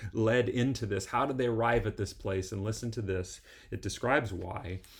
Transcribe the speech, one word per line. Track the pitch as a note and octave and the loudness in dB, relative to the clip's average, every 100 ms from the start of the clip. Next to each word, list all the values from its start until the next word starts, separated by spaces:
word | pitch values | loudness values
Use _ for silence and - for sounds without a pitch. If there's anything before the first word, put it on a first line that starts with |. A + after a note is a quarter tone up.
| G#2+ | -6
led | A#2 A2 B2 A2+ | 2 4 4 4
into | B2+ B2 B2 A2 | 2 2 2 0
this? | G2+ - | -2 0
How | A#2+ | 0
did | C#3 C3 | 0 2
they | B2 | 2
arrive | A2+ A#2 A#2 G#2+ | 2 4 4 2
at | G2+ | -2
this | G2 | -4
place? | - G2+ F#2+ F#2+ | -4 -2 -2 -2
And | G2+ | -4
listen | G2+ G#2 A#2+ | -4 -4 -4
to | A2+ | -4
this. | G2 F#2 F2+ - - - - | -2 -2 -2 -8 -18 -20 -10
It | G2 | -6
describes | G2+ - A#2+ C#3+ A#2 | -6 -2 2 4 2
why. | F2+ F2+ F#2+ F2 F#2 - - | -4 -6 -8 -6 -8 -10 -20